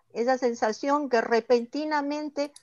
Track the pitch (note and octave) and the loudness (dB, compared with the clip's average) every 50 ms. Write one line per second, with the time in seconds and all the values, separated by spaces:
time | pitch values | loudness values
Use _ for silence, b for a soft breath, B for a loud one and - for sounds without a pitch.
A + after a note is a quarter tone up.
0 | b _ - - A#3 A#3+ C4 B3+ C4+ A#3+ A#3 A#3 - A3 G#3+ - - C#4 C#4 D4 | b _ -6 -2 0 0 0 2 0 -2 0 0 -2 -2 -2 -2 0 0 0 0
1 | D4+ C4 B3 A3+ A3+ A3+ A#3 A3+ A3+ - B3 A#3+ A#3 A#3+ - C#4+ D4+ D4+ D4+ D4 | 0 2 2 2 2 2 2 0 4 4 2 2 2 -2 -6 -6 -4 -2 -2 -2
2 | C#4+ C#4+ D4 D4+ D4+ D4+ D4 - C#4+ D4 - - | -2 -2 -4 -4 -6 -6 -6 -6 -6 -6 -8 -14